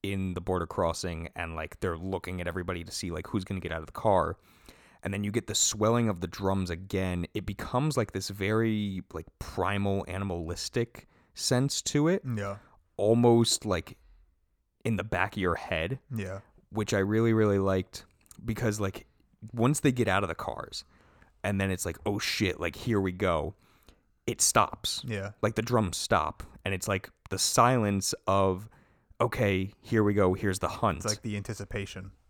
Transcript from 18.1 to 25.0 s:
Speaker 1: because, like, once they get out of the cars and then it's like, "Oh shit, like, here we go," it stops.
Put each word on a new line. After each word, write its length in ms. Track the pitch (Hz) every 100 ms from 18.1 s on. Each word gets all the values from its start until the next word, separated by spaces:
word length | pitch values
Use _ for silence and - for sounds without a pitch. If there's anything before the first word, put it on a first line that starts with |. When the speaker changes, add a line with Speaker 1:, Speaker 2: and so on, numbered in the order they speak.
| _ _ - -
Speaker 1:
because, 340 | 98 117 104
like, 260 | 98 - - _ _ _ 110
once 260 | 117 120 151
they 120 | 147
get 160 | 123 101
out 160 | 95
of 60 | 95
the 60 | 82
cars 480 | - - - - - _ _ _ - _
and 160 | - 98
then 120 | 98
it's 140 | 90 90
like, 120 | 80 107
"Oh 140 | 104
shit, 400 | - - 98 -
like, 160 | 85 -
here 240 | - 107
we 100 | 95
go," 440 | 90 95 82 76 - _ _ - _ _ _ -
it 120 | -
stops. 600 | - 110 101 - - -